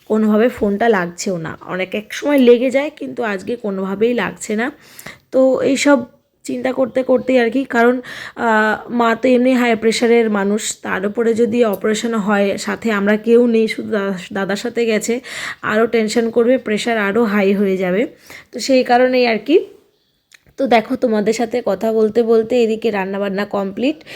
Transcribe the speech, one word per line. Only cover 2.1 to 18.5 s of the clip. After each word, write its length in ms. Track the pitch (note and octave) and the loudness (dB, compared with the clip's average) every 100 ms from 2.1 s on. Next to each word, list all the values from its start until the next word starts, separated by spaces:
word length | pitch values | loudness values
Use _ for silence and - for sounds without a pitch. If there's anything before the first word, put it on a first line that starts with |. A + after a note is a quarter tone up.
সময় 240 | - C#4+ C#4+ | -6 0 4
লেগে 320 | A#3+ A#3+ C4 | 6 6 4
যায়, 200 | C4 D4 - | -2 -4 -8
কিন্তু 260 | C4+ A#3+ | -10 -6
আজকে 340 | A3+ G3 G3+ A#3+ | -6 -6 -6 -8
কোনোভাবেই 580 | G#3 F#3+ F#3+ G3 A3+ | -6 -6 -6 -2 0
লাগছে 420 | A#3+ F3+ F3 - G#3+ | 0 -4 -6 -6 -4
না। 160 | B3 - - - - - _ | -6 -8 -20 -20 -20 -20 _
তো 280 | B3+ C4 B3+ | 2 2 2
এইসব 420 | - C#4 C#4+ C4+ A#3+ _ _ _ | 0 2 2 2 0 _ _ _
চিন্তা 280 | - B3+ B3+ | -10 -6 -4
করতে 300 | B3 B3+ C4 | -2 -2 -2
করতেই 360 | B3+ B3+ B3+ B3+ | 0 0 2 2
আর 120 | A#3 | 2
কি, 140 | C4 | -2
কারণ, 360 | C4+ A#3 A#3+ B3+ - - - - | -2 2 2 2 -4 -14 -14 -4
আহ, 540 | A#3 G#3+ G#3+ - - | 0 2 2 -2 -4
মা 240 | A#3+ A#3 | -2 0
তো 140 | A3+ C4 | 2 2
এমনি 240 | A#3+ B3+ | 4 4
হাই 240 | B3+ A#3+ A3 | 2 2 0
প্রেশারের 540 | A3+ G#3+ A#3 A#3 A3+ | 0 0 2 4 2
মানুষ, 460 | G3+ G3 G#3+ - - | 0 0 -2 -4 -10
তার 240 | G#3+ F#3 G3+ | -6 -4 -4
উপরে 280 | G#3 A#3 | -2 0
যদি 300 | A3+ A#3+ A#3+ | 2 0 2
অপারেশন 500 | A#3+ F#3+ G#3+ G#3+ A#3 | 0 0 -2 -2 -2
হয়, 440 | A3+ F#3+ G3+ G3 G#3+ | -2 0 0 0 -2
সাথে 340 | G#3+ G3 A3+ | -6 -6 -2
আমরা 240 | G3+ G3+ G#3+ | 0 2 0
কেউ 300 | A3+ A#3 A#3+ | 4 4 4
নেই, 220 | A3+ A3 | 2 0
শুধু 220 | A3+ A3 | -2 -4
দাদা, 280 | G#3+ G3 F#3 - | -4 -4 -6 -8
দাদার 240 | G3+ F#3+ G3+ | -6 -4 -4
সাথে 300 | A#3+ A#3 A#3 | -4 -4 0
গেছে, 340 | G#3+ A3 A#3+ - - - - | 0 -2 -4 -6 -12 -12 -8
আরও 240 | A#3 G#3+ A3+ | -2 0 2
টেনশন 440 | A#3 G#3+ A#3+ A3+ | 0 0 0 0
করবে, 280 | A#3 A#3 B3+ | 2 2 2
প্রেশার 400 | A#3 G#3+ A#3+ A3+ | 0 -4 -2 -2
আরও 260 | G3+ G#3+ | 0 0
হাই 300 | A#3 G#3 G3 | 2 2 2
হয়ে 220 | G3+ G3 F#3+ | 2 0 0
যাবে। 300 | F#3 F#3 D#4 - - - - | 0 0 -2 -6 -20 -20 -16